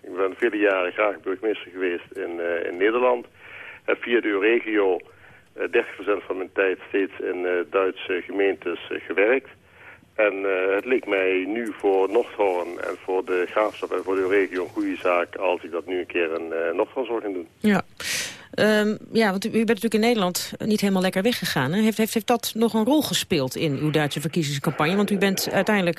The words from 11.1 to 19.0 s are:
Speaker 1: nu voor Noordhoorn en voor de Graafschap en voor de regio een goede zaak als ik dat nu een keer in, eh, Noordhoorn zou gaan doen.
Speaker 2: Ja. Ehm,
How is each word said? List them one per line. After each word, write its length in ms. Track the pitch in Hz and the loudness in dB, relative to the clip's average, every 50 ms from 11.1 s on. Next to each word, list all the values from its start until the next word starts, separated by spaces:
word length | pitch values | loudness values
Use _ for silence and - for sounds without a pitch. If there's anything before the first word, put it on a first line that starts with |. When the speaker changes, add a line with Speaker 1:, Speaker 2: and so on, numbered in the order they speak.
| 101 95 95 95 92 92 92 | 0 2 2 2 2 2 0
Speaker 1:
nu 260 | 92 107 117 120 107 95 - | -2 -4 -4 -4 -6 -6 0
voor 320 | - 101 95 95 95 95 | 2 4 4 4 4 4
Noordhoorn 580 | 101 120 - - - - 101 98 90 87 85 85 - 92 | 2 2 0 0 0 0 2 2 2 0 -2 -4 -6 -6
en 160 | 92 90 95 - - | -6 -6 -6 -6 -4
voor 200 | - 92 92 90 | -2 -2 -2 0
de 220 | 87 92 90 90 - | 0 0 0 0 0
Graafschap 420 | - 107 107 104 - - 92 82 | 0 0 0 0 -2 -4 -6 -4
en 120 | - 92 85 | -4 -4 -2
voor 100 | 90 95 | -2 0
de 140 | 95 95 92 | 0 2 2
regio 340 | 101 101 95 87 90 90 | 4 2 2 2 0 -4
een 60 | 87 - | -6 -4
goede 260 | - 110 104 98 90 | -4 -4 -2 -2 -2
zaak 400 | 82 - 92 87 87 85 - - | -2 0 0 2 2 0 -2 -4
als 260 | - 98 90 87 85 | -4 -2 -2 -2 -2
ik 80 | - 80 | -4 -6
dat 160 | 87 85 76 | -8 -8 -6
nu 120 | 87 92 90 | -4 -4 -4
een 80 | 85 | -4
keer 340 | - - 87 85 80 82 82 | -4 -2 -2 -2 0 -2 -4
in, 120 | 82 82 | -6 -6
eh, 220 | 82 82 82 85 82 | -4 -4 -2 -2 0
Noordhoorn 320 | 95 110 - - 135 127 | -2 -2 -2 -2 -6 -4
zou 140 | 117 117 113 | -4 -4 -6
gaan 100 | 101 101 | -4 -6
doen. 160 | 95 90 82 - _ _ | -6 -8 -8 -12 _ _
Speaker 2:
Ja. 240 | - 208 202 180 - - - - - - - - - - - - - - - | 0 2 2 2 0 -6 -12 -10 -6 -6 -4 -4 -6 -6 -10 -14 -18 -8 -2
Ehm, 420 | - - 214 214 214 214 214 214 - | 2 2 4 4 4 2 0 -2 -4